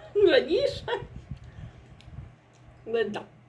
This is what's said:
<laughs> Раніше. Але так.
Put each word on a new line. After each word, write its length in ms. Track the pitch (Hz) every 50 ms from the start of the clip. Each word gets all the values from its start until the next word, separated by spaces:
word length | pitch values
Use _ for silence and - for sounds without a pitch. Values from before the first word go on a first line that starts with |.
| - - -
<laughs> 160 | 403 415 349
Раніше. 540 | 294 254 240 262 339 480 571 - - - - - 466 403 - - - - - - - - - - - - - - - - - - - - - - - - - - - _ _ _ _ - - - - - -
Але 180 | 220 226 226 214
так. 200 | 202 - - - - - - _